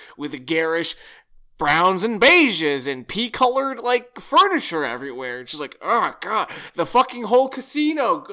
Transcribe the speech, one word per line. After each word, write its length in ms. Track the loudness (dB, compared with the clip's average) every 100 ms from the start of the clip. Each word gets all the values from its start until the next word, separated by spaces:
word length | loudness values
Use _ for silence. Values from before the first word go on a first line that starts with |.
| -20 -12
with 140 | -10
the 60 | -10
garish 580 | -4 -2 0 -2 -2 -4 -10 -20 _ -20 -18 -4
browns 460 | 0 4 4 2
and 160 | -2 4
beiges 720 | 6 6 6 2 0 0 -4
and 160 | -6 -6
pea-colored, 720 | -4 -4 0 0 0 -2 -4
like, 420 | -2 -2 -2 -16
furniture 640 | 0 4 4 2 -2 -2
everywhere. 580 | -4 -4 -8 -10 -8 -8
It's 100 | -8
just 100 | -8
like, 160 | -8 -8
"Oh, 360 | -2 0 0 -4
God." 300 | -4 -4 -4 -8 -10
The 140 | -6 0
fucking 380 | 2 2 -2 2
whole 240 | 2 2
casino, 720 | -2 -4 0 0 0 0 -2 -4